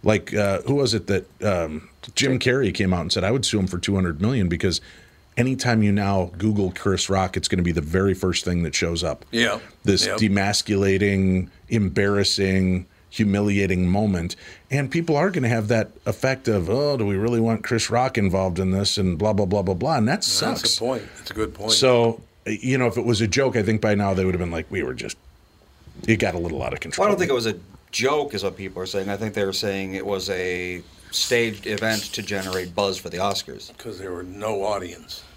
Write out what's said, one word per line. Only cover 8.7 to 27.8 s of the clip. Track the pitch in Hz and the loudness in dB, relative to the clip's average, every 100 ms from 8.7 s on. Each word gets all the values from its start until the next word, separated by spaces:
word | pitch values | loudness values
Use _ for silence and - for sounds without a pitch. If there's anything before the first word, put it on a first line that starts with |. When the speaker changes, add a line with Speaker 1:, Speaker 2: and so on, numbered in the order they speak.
Speaker 1:
shows | - 85 82 | -2 -2 -2
up." | 82 71 - | -4 -6 -4
Speaker 2:
Yeah. | 117 117 107 - - | 0 0 0 -8 -4
Speaker 1:
This | 107 95 98 | 2 2 2
Speaker 2:
Yep. | 95 | 2
Speaker 1:
demasculating, | 110 101 98 101 - 101 98 95 101 98 95 92 90 - - | 2 2 2 0 0 2 2 2 2 2 2 2 -2 -12 -2
embarrassing, | 113 95 78 101 101 95 - 95 95 92 92 - _ _ | 0 2 2 2 2 2 2 2 4 2 0 -4 _ _
humiliating | - 104 101 104 101 98 92 90 | 0 2 4 2 2 2 2 2
moment. | 98 107 90 87 - - - _ | 2 2 0 -4 -8 -16 -20 _
And | 139 135 | -4 -2
people | 165 170 143 | -2 0 2
are | 185 | 2
gonna | 185 120 | 0 0
have | 117 107 | 0 2
that | 113 101 - - | 0 0 -6 -6
effect | - 135 131 - | -2 -2 0 0
of, | 104 85 | 0 2
"Oh, | 120 147 135 | 0 0 0
do | |
we | 101 95 | 0 0
really | 113 117 | 0 2
want | 113 110 | 2 0
Chris | - 117 - | 0 -2 2
Rock | 117 131 - | 0 2 2
involved | 98 95 95 87 | 2 2 0 0
in | 92 | 0
this?" | 95 98 - | 2 0 0
and | 95 82 | 0 2
blah, | 107 | 0
blah, | 101 98 | 2 2
blah, | 101 | 2
blah, | 95 | 0
blah. | 90 120 151 | 0 0 2
And | 110 | 2
that | 190 | 0
Speaker 2:
That's | - | 0
Speaker 1:
sucks. | - - - - - | 0 -2 -2 -2 0
Speaker 2:
a | |
point. | 117 127 98 - | -2 -4 -6 -16
That's | - | -12
a | |
good | 110 104 | -4 -4
point. | - 104 | -4 0
Speaker 1:
So, | 110 127 123 117 113 - _ - | 4 6 6 4 2 -12 _ -8
you | 107 127 131 | -4 0 2
know, | 123 | 2
if | 123 | 2
it | |
was | 110 107 | 0 2
a | 110 | 2
joke, | 131 135 117 | 2 2 2
I | |
think | 101 107 | 0 2
by | 107 | 2
now | 104 101 | 2 2
they | 95 | 2
would | 92 | 2
have | 90 | 0
been | 87 | -2
like, | 82 80 | -4 -6
"We | 98 | -6
were | - | -4
just, | 65 - - - - _ _ _ _ - - - | -6 -10 -12 -16 -20 _ _ _ _ -20 -8 0
it | 107 | 2
got | 101 | 2
a | 85 | -2
little | 85 73 | -4 -4
out | 62 | -6
of | - | -6
control." | - - | -8 0
Speaker 3:
Well, | 208 | 2
I | |
don't | 196 | 2
think | 165 | 2
it | |
was | 127 113 | 0 0
a | 90 - - | -6 -12 -20